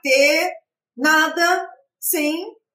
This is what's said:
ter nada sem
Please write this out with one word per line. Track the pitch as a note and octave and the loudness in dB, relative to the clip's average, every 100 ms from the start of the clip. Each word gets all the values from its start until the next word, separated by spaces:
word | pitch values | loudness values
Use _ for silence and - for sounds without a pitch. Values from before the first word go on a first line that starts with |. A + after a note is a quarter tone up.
ter | C#4 C4+ C#4+ D#4 F4+ - _ _ _ - | 0 2 4 2 -2 -6 _ _ _ -2
nada | D4+ D#4 D#4 E4+ E4+ F#4 F4+ - _ _ | 2 2 2 0 0 0 -4 -16 _ _
sem | - E4 D4 D#4+ G#4+ - _ | -6 -4 -2 -4 -10 -16 _